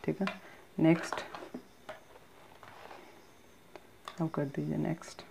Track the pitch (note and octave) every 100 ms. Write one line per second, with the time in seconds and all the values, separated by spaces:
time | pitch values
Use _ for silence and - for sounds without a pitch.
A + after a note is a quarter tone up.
0 | - - G3 - - - - - D#3+ E3
1 | - - - - - - - - - -
2 | - - - - - - - - - -
3 | - - - - - - - - - -
4 | - - E3 - C#3 D#3+ D3+ D#3 D#3 D#3+
5 | - - -